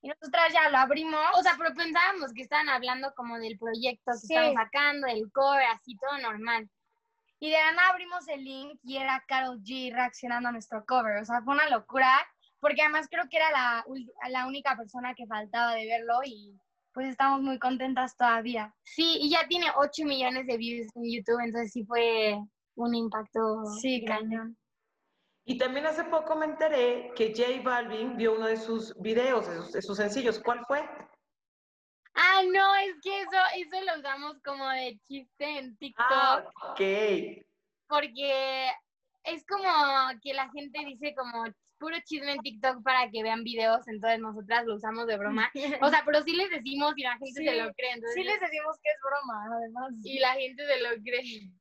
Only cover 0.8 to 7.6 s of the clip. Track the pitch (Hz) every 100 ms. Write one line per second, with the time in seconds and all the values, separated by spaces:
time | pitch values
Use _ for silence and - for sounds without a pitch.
0.8 | 262 294 320 311 320 370 370 339 330 320
1.8 | 339 320 359 392 269 226 262 294 302 254
2.8 | 247 254 277 269 240 233 226 214 226 226
3.8 | 247 247 - 233 214 320 311 262 220 277
4.8 | 294 285 269 220 214 269 269 277 254 226
5.8 | - 214 269 285 240 214 226 233 214 _
6.8 | _ _ _ _ _ _ 302 311